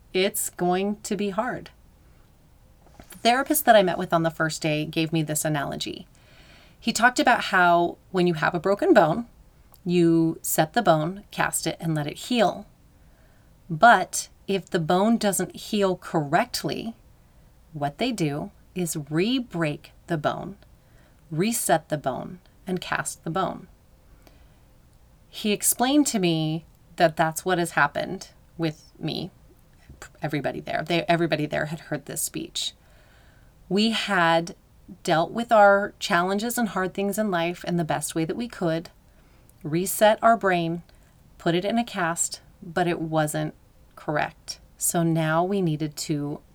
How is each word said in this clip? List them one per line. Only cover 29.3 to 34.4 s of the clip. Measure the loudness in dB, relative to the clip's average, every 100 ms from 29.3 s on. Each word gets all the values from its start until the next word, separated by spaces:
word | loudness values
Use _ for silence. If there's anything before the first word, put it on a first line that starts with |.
| -14 -20 _ _ -20 -20 -20 -20 -10
everybody | -6 -4 -4 -6
there. | -6 -6 -2
They, | -2
everybody | 0 0 0 -2 -2
there | -4 -6
had | -8
heard | -8 -10 -8
this | -8
speech. | -8 -8 -10 -8 -8 -10 _ -20 -20 -20 -20 -20 -20 _ -4
We | 0 2
had | 0 -2 2 4 2